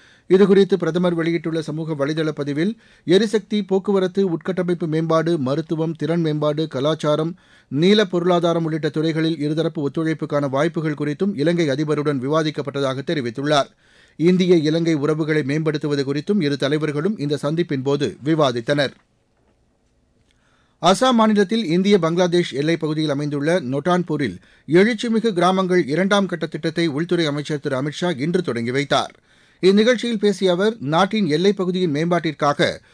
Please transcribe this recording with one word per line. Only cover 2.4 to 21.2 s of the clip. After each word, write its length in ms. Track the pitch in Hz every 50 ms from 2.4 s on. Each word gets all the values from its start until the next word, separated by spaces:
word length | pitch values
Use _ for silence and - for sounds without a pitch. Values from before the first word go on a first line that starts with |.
| 143 143 139 147 170 214 233 - _ _ _ _ -
எரிசக்தி, 560 | 147 175 190 233 208 226 214 208 - 214 208 202
போக்குவரத்து, 640 | - 196 196 190 208 196 196 185 185 185 196 196 185
உட்கட்டமைப்பு 580 | 160 156 - - 180 185 180 175 180 160 175
மேம்பாடு, 500 | 156 151 160 165 160 160 160 156 170 170
மருத்துவம், 560 | 156 127 127 143 160 156 160 170 156 165 165 156
திறன் 280 | - 147 147 165 175
மேம்பாடு, 460 | 160 156 151 151 151 151 147 151 160
கலாச்சாரம், 680 | 156 - 127 135 151 160 156 - 151 151 147 160 165 - _ _ _ _ _ _
நீல 380 | - 131 143 170 190 214 214 208
பொருளாதாரம் 580 | 180 180 175 170 185 180 175 165 170 165 170 165
உள்ளிட்ட 260 | 156 156 156 151 151
துறைகளில் 480 | - 156 156 165 151 160 160 160 165
இருதரப்பு 440 | 139 147 151 156 160 156 165 156 165
ஒத்துழைப்புக்கான 680 | 143 143 135 165 160 160 160 151 160 147 147 143 143 135
வாய்ப்புகள் 440 | 131 139 156 170 156 175 156 160 147
குறித்தும் 420 | 143 147 147 143 - 185 202 185
இலங்கை 340 | 131 147 170 175 170 170 143
அதிபருடன் 500 | 131 143 156 151 151 147 143 151 143 131
விவாதிக்கப்பட்டதாக 840 | 123 139 156 160 160 156 143 156 135 139 135 139 139 131 131 135 135
தெரிவித்துள்ளார். 640 | - 170 156 117 120 113 147 139 147 151 143 131 - _ _ _ _ _ _ _ _ _
இந்திய 400 | - 151 180 185 180 185 175 180
இலங்கை 380 | 165 143 156 156 170 170 165 160
உறவுகளை 480 | 143 139 151 160 156 165 151 156 151
மேம்படுத்துவது 600 | 143 131 143 160 160 160 151 147 - 147 147 139 131
குறித்தும் 380 | 135 139 151 143 - 208 208
இரு 160 | 151 143 143
தலைவர்களும் 640 | 139 147 135 151 156 160 151 143 147 156 202 220 -
இந்த 180 | 143 143 147
சந்திப்பின் 440 | 131 - 143 160 170 175 - 147 135
போது 360 | 127 139 143 139 139 104 - - 117
விவாதித்தனர். 680 | 151 165 156 151 131 120 120 113 - 143 147 139 120 - _ _ _ _ _ _ _ _ _ _ _ _ _ _ _ _ _ _ _ _ _ _ _ _ _ _ _ _ _ _ _ _ _ _ _ _ _
அசாம் 320 | 151 175 196 190 254 262 247
மாநிலத்தில் 520 | 226